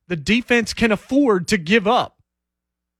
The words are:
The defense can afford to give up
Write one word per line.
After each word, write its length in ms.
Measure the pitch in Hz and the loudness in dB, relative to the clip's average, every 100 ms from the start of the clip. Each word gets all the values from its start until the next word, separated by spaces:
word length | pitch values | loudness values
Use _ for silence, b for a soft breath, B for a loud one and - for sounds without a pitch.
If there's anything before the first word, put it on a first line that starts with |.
| - | -12
The 80 | |
defense 600 | 170 135 233 - 240 220 | -8 0 -2 2 0 0
can 180 | - 226 | -2 -2
afford 560 | 202 - 262 277 190 170 | -2 -2 0 2 2 0
to 100 | 214 | -4
give 300 | 156 220 196 | 0 0 2
up 340 | 240 131 _ _ _ _ _ _ _ _ _ | -2 -2 _ _ _ _ _ _ _ _ _